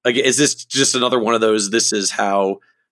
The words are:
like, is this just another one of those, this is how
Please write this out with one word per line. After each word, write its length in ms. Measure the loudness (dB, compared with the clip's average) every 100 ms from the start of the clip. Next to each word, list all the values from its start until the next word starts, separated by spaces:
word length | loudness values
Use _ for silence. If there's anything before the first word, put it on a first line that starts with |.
| -2
like, 100 | 0
is 220 | 0 2
this 160 | 0
just 400 | 0 -6 -2 0
another 260 | 0 0 0
one 140 | 0
of 80 | 2
those, 300 | 2 0 0
this 200 | -2 0
is 200 | -2 -2
how 480 | -2 -2 0 0 -2 _ _ _